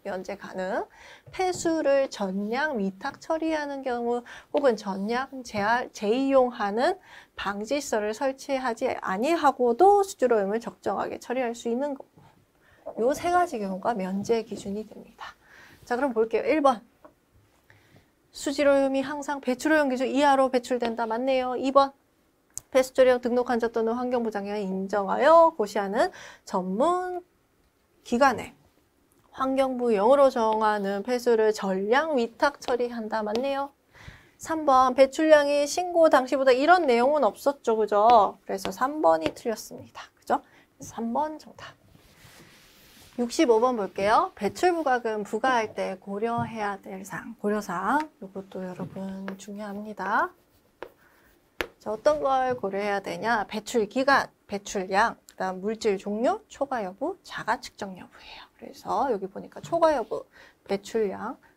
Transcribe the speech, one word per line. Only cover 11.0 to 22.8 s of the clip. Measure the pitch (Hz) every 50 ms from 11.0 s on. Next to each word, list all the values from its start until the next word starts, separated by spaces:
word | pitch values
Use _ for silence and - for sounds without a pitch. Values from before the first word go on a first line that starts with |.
| - - - -
처리할 | - - 240 262 254 233 233
수 | 233 - 233
있는 | 226 247 285 294 277
거. | 277 - _ _ - - _ _ _ _ _ _ _ _ _ _ _ _ - - 196
요 | 220 262 294
세 | - - 349
가지 | 349 359 359 349 294 220
경우가 | 202 190 190 185 - 220 240
면제 | 196 185 185 190 202 202 - 233 226
기준이 | 220 226 202 - - 202 196 214 208
됩니다. | - - - 190 - _ _ - - - _ _ _ - - - - - _ -
자, | - 240
그럼 | 240 285 277
볼게요. | 226 220 226 220 - 208
일 | - 214 294 311
번. | 285 269 240 196 - _ _ _ - - _ _ _ _ _ _ _ _ _ _ _ _ _ _ _ _ _ - _ _ _ _ _ _
수질오염이 | _ - - 311 285 302 285 285 277 277 269 269 269 269
항상 | 269 269 302 294 277 - 285 277
배출오염 | - 247 254 254 - 311 311 311 294 269
기준 | 254 247 262 233
이하로 | 240 269 294 285 269 269 269 254
배출된다. | 262 247 247 - 254 233 240 233 226 233 233
맞네요. | 220 220 233 262 269 262 254 254 254 247
이 | - 254 269
번. | 269 277 269 269 - _ _ _ _ _ _ _ _ _ _ _ _ - - _
폐수처리용 | - 254